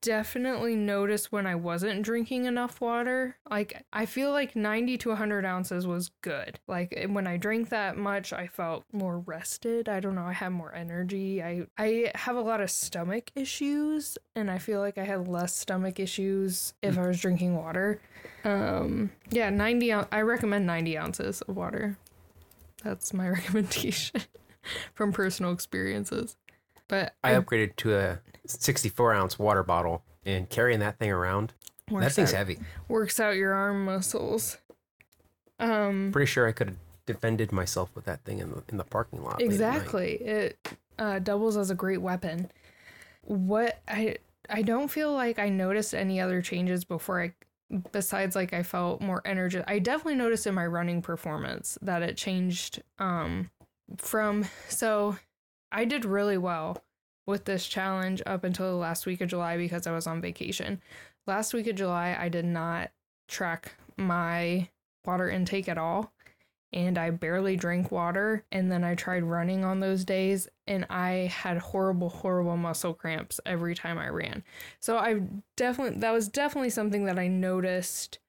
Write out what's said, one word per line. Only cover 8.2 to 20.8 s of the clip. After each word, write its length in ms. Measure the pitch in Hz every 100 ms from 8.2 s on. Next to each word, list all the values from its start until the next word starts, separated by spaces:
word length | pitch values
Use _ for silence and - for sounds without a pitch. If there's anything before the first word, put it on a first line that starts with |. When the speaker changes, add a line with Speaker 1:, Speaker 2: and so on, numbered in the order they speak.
| 196
Speaker 1:
I 140 | - 175
felt 400 | - 165 165 -
more 280 | 208 185 175
rested. 680 | 175 160 - - 233 233 226
I 140 | 220
don't 140 | 196
know, 100 | 190
I 80 | 175
had 200 | 180 185
more 220 | 180 160
energy. 680 | 170 170 175 180 196 190 190
I, 240 | 170 175 - -
I 340 | 214 226 233
have 220 | - 254 240
a 40 |
lot 220 | 220 220
of 80 | 190
stomach 600 | - - 180 170 220 -
issues, 840 | 277 269 - 285 294 302 311 294 - -
and 160 | 233 202
I 60 | 185
feel 240 | - 202
like 160 | 202 196
I 80 |
had 240 | 196 196 180
less 260 | 175 175
stomach 460 | - - 185 185 185
issues 720 | 190 - 196 196 190 180 - -
if 140 | 202
Speaker 2:
Mm. 100 | 180
Speaker 1:
I 40 | 180
was 120 | 175
drinking 340 | 185 175 180
water. 460 | 170 160 175 202 214 - - - -
Um, 680 | 214 202 - - - 214 208 - -
yeah, 220 | 233 214
ninety 420 | 202 214 240 240
ou-, 140 | 214 202
I 120 | 214
recommend 440 | 220 240 220 202 180
ninety 300 | 170